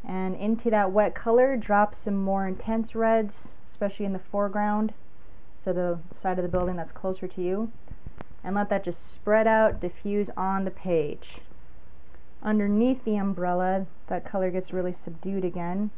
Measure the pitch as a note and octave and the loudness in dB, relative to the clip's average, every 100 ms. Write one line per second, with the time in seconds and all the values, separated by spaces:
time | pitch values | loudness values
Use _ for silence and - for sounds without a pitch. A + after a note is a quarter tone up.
0 | - F#3 F#3 F#3 G#3 A3+ A#3+ G#3+ G3 G3 | -4 -2 -2 0 0 2 2 4 4 4
1 | G#3 - A#3+ A#3 B3+ C4 G#3+ G3+ G#3 - | 2 0 4 6 6 2 2 4 4 2
2 | - G3 F#3+ G3 F#3+ F#3+ - A3+ A3 A3+ | -2 0 2 0 0 -2 -2 -2 0 0
3 | A3+ A3+ G#3 - - - - - G3+ - | 4 4 2 -4 -6 -6 -6 -2 -2 -2
4 | G3+ F#3+ - G3+ G3+ G3+ G#3 G#3 A3 - | -2 -2 -2 -2 0 0 0 2 0 -2
5 | - - - - - - - F3 F3 E3+ | -6 -6 -6 -6 -6 -4 -2 0 0 0
6 | - - F#3+ F#3 F3 F3+ F3+ F3+ D#3+ - | -4 -4 -2 0 0 0 0 -2 -4 -4
7 | F#3+ F#3 F#3 - F3 G3 A3+ - - - | -2 -2 -4 -2 -2 0 -2 -4 -6 -6
8 | - - - - F#3 G3+ G3+ - - E3+ | -6 -6 -6 -6 -2 0 0 0 -2 -4
9 | - - - G#3+ A3 A3 A3 G#3+ F3+ - | -4 -4 2 4 6 6 4 4 -2 -4
10 | G3+ G3+ G3+ - F#3+ G3 F#3+ - F#3 E3 | -2 0 0 0 0 0 0 -2 0 2
11 | D3 - - - - - - - - - | 2 -2 -6 -6 -6 -6 -6 -6 -6 -6
12 | - - - - A3 G#3+ G3+ G#3 B3 B3+ | -6 -6 -6 -4 2 2 4 4 4 4
13 | - G#3 G3 F#3 F3+ F3+ F#3 F#3+ F#3+ - | 2 2 2 0 2 2 2 2 0 -4
14 | - F3+ - G3+ F#3 F#3 F#3 F#3 F3+ F3+ | -2 -2 -2 0 0 0 -2 -2 -2 -2
15 | - E3 F#3+ G3 F#3 F3+ E3+ F#3 G#3 | -4 -4 -2 0 -2 -2 -2 -2 -2